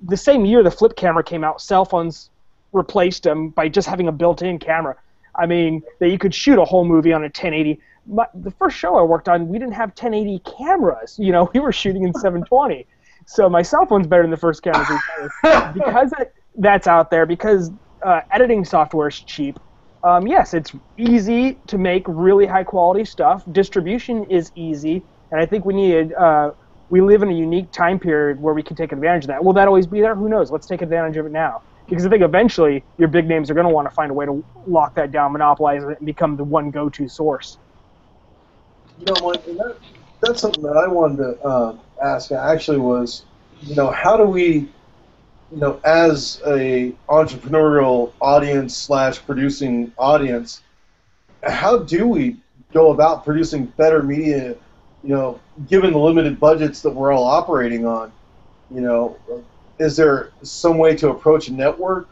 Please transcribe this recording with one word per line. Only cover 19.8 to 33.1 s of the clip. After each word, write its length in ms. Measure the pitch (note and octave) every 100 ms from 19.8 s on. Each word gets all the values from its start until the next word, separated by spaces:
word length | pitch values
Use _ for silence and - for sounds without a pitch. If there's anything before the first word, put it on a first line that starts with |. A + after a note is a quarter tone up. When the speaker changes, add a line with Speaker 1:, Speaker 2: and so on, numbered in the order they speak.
| _ _
Speaker 1:
Um, 240 | F3 F3 G#3
yes, 260 | F4+ -
it's 200 | E3+ D3 C#3 - -
easy 580 | A#3 A#3 G3 A#3 C4 C4 -
to 120 | G3+
make 260 | F#3 F#3 F#3
really 380 | D#3+ F#3 G3+
high-quality 600 | G3 F#3+ F#3 F#3 F3 F#3+ A3
stuff. 360 | - D#3 F#3 F3+
Distribution 720 | E3 G3 G3+ E3+ A#3 - A3+
is 280 | G3 F3+ E3
easy, 480 | - E3 D3 D3+ F3+ - _ _
and 100 | D#3+
I 60 | E3
think 180 | G#3
we 80 | F#3+
need, 400 | G3 G3 E3 D#3+
uh, 380 | E3 E3+ D3+ D3 - _ - -
we 100 | F#3
live 220 | G3 G#3
in 80 | G3+
a 40 |
unique 380 | E3+ D#3+ F3 F3
time 260 | - F3 F#3
period 400 | F3 D3+ D3 C#3
where 100 | D3+
we 100 | D#3
can 140 | D3+ -
take 160 | D#3+
advantage 320 | C#3 D#3+ F3
of 40 | C#3
that. 140 | C#3
Will 120 | F#3
that 120 | F#3+ G3
always 200 | F#3+ F3+
be 160 | G#3
there? 120 | A3
Who 140 | G3+ G#3+
knows? 220 | G#3+ D3
Let's 160 | D3+ -
take 160 | F3
advantage 340 | E3+ E3 D#3+ D#3
of 80 |
it 80 | D#3
now, 300 | D#3 D#3 A2+ - _ -
because 160 | F3
I 60 | F#3
think 120 | G#3+
eventually 600 | E3+ F3 A#3 - D#3 C#3 - -
your 100 |
big 180 | E3